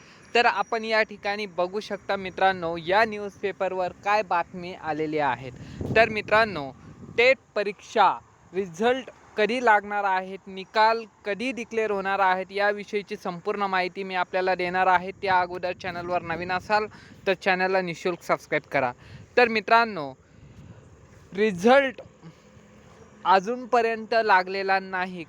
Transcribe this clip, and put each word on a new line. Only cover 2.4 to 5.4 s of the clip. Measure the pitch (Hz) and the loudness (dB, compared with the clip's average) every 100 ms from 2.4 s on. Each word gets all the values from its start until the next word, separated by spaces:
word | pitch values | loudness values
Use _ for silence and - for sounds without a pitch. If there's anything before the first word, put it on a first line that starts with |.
| 190 185 165 170 | 2 2 -4 -6
या | 160 196 | 0 2
न्यूजपेपरवर | 226 208 202 - 196 185 190 185 180 - | 2 -2 -10 -6 -6 -4 -4 -2 -4 -4
काय | 202 214 | 0 0
बातमी | 185 175 170 185 175 | 0 -2 -2 -8 -12
आलेली | 185 156 151 156 151 | -10 -6 -4 -2 -2
आहे. | 139 120 | -2 -2